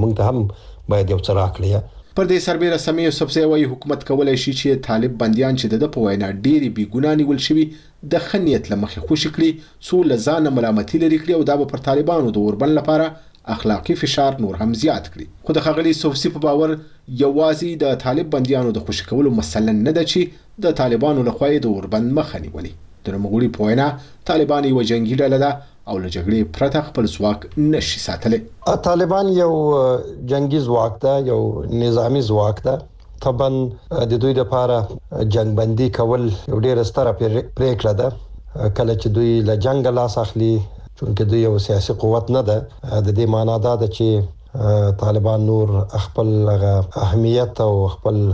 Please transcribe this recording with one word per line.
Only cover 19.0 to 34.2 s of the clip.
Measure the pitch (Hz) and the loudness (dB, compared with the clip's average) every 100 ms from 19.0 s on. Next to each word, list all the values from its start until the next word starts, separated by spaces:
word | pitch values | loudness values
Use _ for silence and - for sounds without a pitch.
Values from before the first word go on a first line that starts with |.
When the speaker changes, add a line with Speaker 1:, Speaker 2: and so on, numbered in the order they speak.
| - | -4
Speaker 2:
کولو | 127 143 110 | 0 2 2
مسله | - 107 110 107 | -2 0 0 2
نه | 127 | 2
ده | 165 156 | 0 0
چې | 180 175 - - - 180 | 0 -2 -6 -20 -4 -2
د | 147 | 0
طالبانو | 127 113 151 143 120 | 0 2 2 2 0
لخوا | 110 143 | 0 0
یې | 147 120 | 2 0
د | 95 | -2
اوربند | 92 107 120 147 | -2 -2 0 0
مخه | 156 87 78 | -2 -8 -10
نیولې. | 82 - - - - - | -10 -12 -14 -20 -12 -8
د | |
نوموړي | 98 98 113 120 - | -4 -2 0 0 0
په | 107 | 0
وینا، | 123 143 139 - - - | 2 0 -2 -12 -10 -2
طالبان | 156 143 147 139 | 0 2 2 2
یوه | 127 107 | 0 2
جنګي | 117 113 131 | 0 0 0
ډله | 135 135 | 2 2
ده | 143 143 - - 107 | 2 -2 -10 -18 -8
او | 95 | -6
له | 90 | -6
جګړې | 87 92 110 107 | -4 0 0 0
پرته | - 139 151 151 | 0 0 0 -2
خپل | - 107 - | -2 -2 0
ځواک | 104 107 - 151 151 | -2 -2 -6 0 2
نشي | 156 - - | 2 -2 -6
ساتلی. | - - 117 113 - - - 131 175 | -8 -4 0 -2 -2 -6 -4 -2 0
Speaker 1:
طالبان | 175 175 190 196 180 | 0 2 2 2 2
یو | 170 160 151 143 131 123 - - 127 | 2 2 2 2 2 0 -4 -10 -4
جنګي | 139 139 151 123 | -2 0 0 2
ځواک | 120 113 98 | 2 0 0
ده، | 135 139 131 | 0 0 0
یو | 110 110 73 - 117 | 0 0 -4 -4 0
نظامي | 120 117 117 139 110 | 2 2 2 0 2
ځواک | 104 104 104 127 | 2 2 0 -2
ده. | 135 - - - - 135 | -4 -6 -20 -20 -6 -2
طبعاً | 123 135 131 127 104 - 151 117 | 0 0 0 -2 -6 -6 -4 0
د | 117 | 2